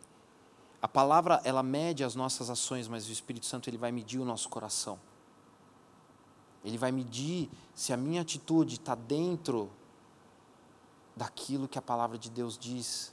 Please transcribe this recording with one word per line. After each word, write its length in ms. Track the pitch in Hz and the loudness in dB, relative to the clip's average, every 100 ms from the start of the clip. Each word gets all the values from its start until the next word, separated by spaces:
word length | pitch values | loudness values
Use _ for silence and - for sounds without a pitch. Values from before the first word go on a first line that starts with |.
| - - - - - - - - | -20 -20 -20 -20 -20 -20 -20 -4
a 60 | 110 | 0
palavra, 520 | 143 139 160 170 160 | 6 8 8 8 6
ela 180 | 127 131 | 6 2
mede 420 | 131 143 165 151 | 2 2 0 0
as 100 | 131 | 0
nossas 340 | 117 131 - 120 | 0 -2 -2 -4
ações, 400 | 123 - 127 113 | -2 -2 -2 -4
mas 180 | 117 107 | -6 -6
o 40 | |
Espírito 340 | 110 - 117 - | -8 -6 -8 -6
Santo, 240 | 127 123 | -6 -6
ele 60 | 117 | -4
vai 140 | 120 | -2
medir 260 | 120 110 127 | -2 -4 -4
o 60 | |
nosso 240 | 127 110 - | -2 -2 -4
coração. 480 | 113 107 - - 95 - - - - - - - - - - - - - - - - | -6 -4 -4 -4 -8 -12 -20 -20 -20 -20 -20 -20 -20 -20 -20 -20 -20 -20 -20 -20 -12
Ele 140 | 107 113 | -8 -2
vai 160 | 127 | 0
medir 580 | 131 123 113 143 180 135 - - | 0 -2 -4 -2 -2 -4 -6 -18
se 180 | - - | -6 -2
a 60 | 123 | 0
minha 220 | 139 170 | 0 0
atitude 580 | 165 139 - 165 139 117 | -2 -4 2 4 4 2
tá 140 | - | -4
dentro 760 | 120 117 147 180 170 165 120 98 - - - - - - - - - - - - - - | -4 0 0 2 0 0 -2 -2 -8 -20 -20 -20 -20 -20 -20 -20 -20 -20 -20 -20 -20 -18
daquilo 540 | - 113 - - 135 135 | -8 -8 -8 -4 -2 -2
que 100 | 135 | -4
a 40 | |
palavra 340 | - 120 117 113 | -2 0 0 -2
de 140 | 113 | -8
Deus 260 | 113 120 113 | -6 -6 -6
diz, 560 | 117 123 117 - - | -8 -6 -4 -6 -8